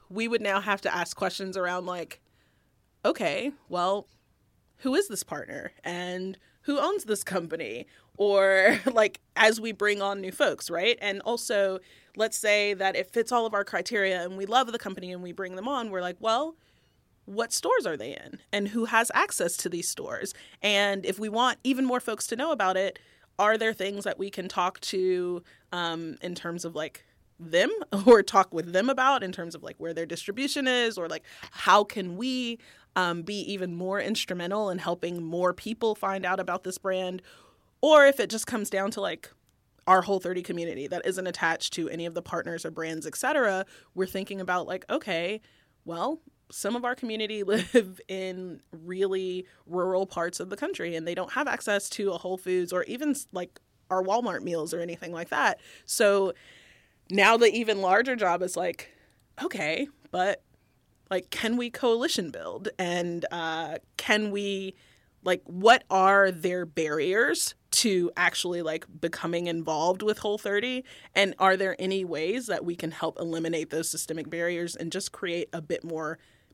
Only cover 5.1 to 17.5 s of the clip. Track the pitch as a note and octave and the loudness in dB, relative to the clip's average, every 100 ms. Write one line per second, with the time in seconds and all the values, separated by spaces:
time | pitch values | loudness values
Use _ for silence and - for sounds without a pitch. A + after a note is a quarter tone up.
5.1 | G3 - D3 - - - - - F3 F3+ | -4 -8 -10 -8 -10 -10 -10 -8 -6 -6
6.1 | F3+ F#3 F#3+ _ _ - C#4+ D#4 G4+ G#3+ | -6 -6 -10 _ _ -4 0 0 0 -2
7.1 | G#3 - F#3 E3+ D#3+ C3 A#2 - - _ | -4 -2 -4 -4 -6 -6 -8 -12 -20 _
8.1 | - G3+ G3 F#3+ F#3+ F#3+ A3+ - A#3 G#3+ | 0 4 6 6 8 6 6 2 4 4
9.1 | - _ - A3 A3+ A3+ G#3 G#3 G#3 G3 | 2 _ 4 6 6 -2 0 0 2 0
10.1 | G3 F#3 F3+ C#4 D#3 - E3+ G3+ A#3 G3+ | -2 -6 0 0 0 -4 0 2 2 -2
11.1 | G3 - A#3 - G#3+ G3 F#3+ - - _ | -4 -2 -4 0 2 2 -2 -10 -20 _
12.1 | - A3 - G#3+ G#3 G3+ G3 F#3+ F#3+ F3+ | -2 -2 0 4 4 4 2 0 0 -2
13.1 | A#3+ A3+ B3 A3+ G#3 G3+ F#3 F#3+ A3+ F#3+ | -2 2 2 2 0 -2 -4 -2 0 0
14.1 | F#3 F3 F#3+ G3 A#3 B3 A#3 G#3 F#3+ F3+ | 0 -4 -6 2 2 2 -2 -6 -8 -10
15.1 | F3+ F3+ F3 F#3 F#3 A3 C#4 A3+ F#3+ F3+ | -10 -12 -8 -8 -8 -4 -4 -4 -4 -6
16.1 | F3+ A3 A3+ D#4 D#4+ _ _ _ _ _ | -4 0 0 0 -8 _ _ _ _ _
17.1 | _ - G3 A#3 | _ -10 -4 -2